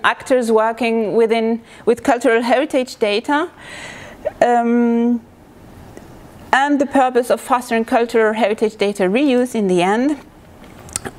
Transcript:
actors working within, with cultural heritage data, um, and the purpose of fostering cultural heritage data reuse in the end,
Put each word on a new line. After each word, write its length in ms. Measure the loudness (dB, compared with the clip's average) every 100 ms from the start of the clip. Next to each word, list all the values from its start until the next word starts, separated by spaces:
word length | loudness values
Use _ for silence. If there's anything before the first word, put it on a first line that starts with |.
actors 480 | 0 -2 0 0 2
working 640 | 2 2 0 -2 0 0 2
within, 480 | 2 2 0 -2 -6 -6 -2
with 180 | 0
cultural 400 | 0 0 2 2
heritage 540 | 2 2 2 -2 -4 -2
data, 520 | 0 0 0 -2 -2 -8 -20 -18 -16 -18 -20 -12 -6 0
um, 760 | 2 2 2 2 2 2 0 -2 -6 -20 -20 -20 -20 -20 -20 -20 -20 -20 -20 -20 -2
and 260 | 0 2 0
the 60 | 0
purpose 460 | 0 0 0 0
of 100 | -2
fostering 440 | 0 -2 0 -2 0
cultural 480 | 0 0 0 0
heritage 420 | 0 -2 0 -2 -2
data 300 | -2 0 0
reuse 500 | 2 2 2 0 -2
in 120 | 0
the 140 | 2
end, 380 | 2 2 0 -4 -8 -20 -20 -20 -20 -20 -18 -16 -16